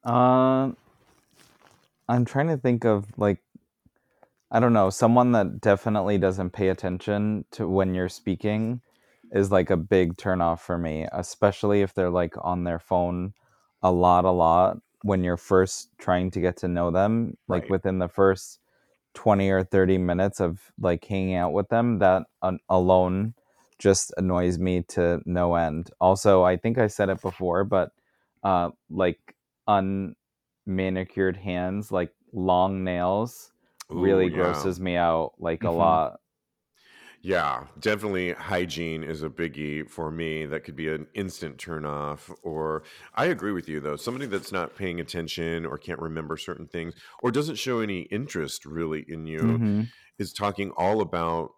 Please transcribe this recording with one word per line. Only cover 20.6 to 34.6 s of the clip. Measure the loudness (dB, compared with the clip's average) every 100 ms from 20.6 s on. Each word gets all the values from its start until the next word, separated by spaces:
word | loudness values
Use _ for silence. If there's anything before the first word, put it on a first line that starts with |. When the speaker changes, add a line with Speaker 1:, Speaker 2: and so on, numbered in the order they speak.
| _ -4
Speaker 1:
like, | -2 -2
hanging | -2 -4 -2
out | -2 0
with | -2 0
them, | 0 0 2
that | 4 4 0 _
un-, | -4 -4 _
alone | 2 6 4 4 0 -4 -8 _ _ _ _
just | 2 4 0 -2
annoys | 0 2 0 0
me | 0 -2
to | -2 0 0 0 -2
no | 0 2 2
end. | 0 -4 -10 _
Also, | 2 4 6 6
I | 6 2
think | -2 0
I | -2
said | 0 -2
it | -2
before, | -6 -4 -2 0
but, | 2 0 0 _ _ _ _ _
uh, | 0 0 0 -6 _
like, | 0 0 0 -12 _ _ _ 0
unmanicured | 2 2 -4 -6 -12 _ _ _ _ -6 -2 -2 -2 -6 0 0 -2
hands, | -6 -4 -4 -6 -4
like, | -4 -4 _ _
long | -4 0 2 2 0
nails | -4 -2 0 -2 -4 -10 -20 _ _ _ -12
really | -2 2 4 2
Speaker 2:
Ooh, |
yeah. | 0
Speaker 1:
grosses | -2 0